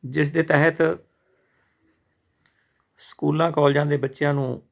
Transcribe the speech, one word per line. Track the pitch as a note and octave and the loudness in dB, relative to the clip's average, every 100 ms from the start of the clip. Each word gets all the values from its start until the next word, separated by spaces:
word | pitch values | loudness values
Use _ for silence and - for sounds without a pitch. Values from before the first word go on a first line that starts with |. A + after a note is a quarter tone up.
ਜਿਸ | C3 C#3+ D3 | -8 -2 -2
ਦੇ | E3 | 0
ਤਹਿਤ | D#3 D3+ D#3+ D#3+ D#3+ F3 _ _ _ _ _ _ _ _ _ _ _ _ _ _ _ _ _ _ _ _ | 2 2 2 2 -2 -2 _ _ _ _ _ _ _ _ _ _ _ _ _ _ _ _ _ _ _ _
ਸਕੂਲਾਂ, | - - D3 D3+ E3 | -20 -6 -2 0 0
ਕਾਲਜਾਂ | E3 D3 C#3+ D3 | 2 2 4 0
ਦੇ | C#3+ | -2
ਬੱਚਿਆਂ | C3+ - D3 | -2 -2 -2
ਨੂੰ | C#3+ C3 B2 - | 0 -2 -6 -12